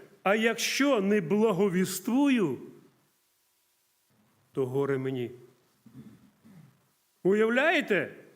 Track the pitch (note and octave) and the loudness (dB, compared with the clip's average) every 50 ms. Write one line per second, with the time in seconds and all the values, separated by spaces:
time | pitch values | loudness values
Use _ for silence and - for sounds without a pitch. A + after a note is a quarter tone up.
0 | - - _ _ - F#3 G#3 A3+ A3 A#3 A3+ A3+ - - - - C4+ C#4+ C4+ G#3+ | -20 -20 _ _ 0 0 2 2 2 0 0 -2 -4 -4 -2 0 2 2 2 2
1 | F#3+ G3 G#3 G#3+ E3+ D3 G3 G#3 A3 A3+ F#3+ E3 G#3 G3+ E3+ F#3 F#3 F3+ F#3 - | 2 2 2 0 0 0 0 2 2 2 2 2 2 2 2 0 0 -2 -2 -6
2 | - A3 A3 C4+ C#4+ C#4+ C4 A#3 F#3+ D3 B2 - - - - - - _ _ _ | -4 -2 0 2 2 2 2 2 0 -2 -2 -6 -10 -16 -20 -20 -20 _ _ _
3 | _ _ _ _ _ _ _ _ _ _ _ _ _ _ _ _ _ _ _ _ | _ _ _ _ _ _ _ _ _ _ _ _ _ _ _ _ _ _ _ _
4 | _ _ _ _ _ _ _ _ _ _ - D3 C3 B2 B2+ C#3 C#3 C3+ C#3 C3 | _ _ _ _ _ _ _ _ _ _ -6 -6 -4 -4 -2 -2 -2 -2 -2 -4
5 | C3 C3+ C3+ B2+ A#2+ A2 - - - - _ _ _ _ _ _ _ - - - | -4 -4 -6 -6 -6 -8 -10 -14 -20 -20 _ _ _ _ _ _ _ -20 -20 -20
6 | - - - - _ _ _ _ _ - - - - - _ _ _ _ _ _ | -20 -20 -20 -20 _ _ _ _ _ -20 -20 -20 -20 -20 _ _ _ _ _ _
7 | _ _ _ _ - F3+ G3+ G#3+ A3 A3+ A#3+ B3+ C#4+ E4 F#4 D4+ G#3 - G#3 E3+ | _ _ _ _ 0 2 2 2 2 2 2 2 2 2 2 0 0 0 0 -2
8 | B2+ G#2 - - - - - | -2 -4 -8 -16 -20 -20 -20